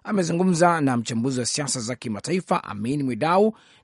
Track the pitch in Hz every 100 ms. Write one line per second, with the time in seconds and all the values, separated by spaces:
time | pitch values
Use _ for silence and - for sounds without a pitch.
0 | - 208 170 170 185 165 175 170 139 120
1 | 113 113 131 127 117 - 143 131 113 127
2 | 123 101 - 180 - 180 - 101 113 147
3 | 135 113 151 185 220 220 _ _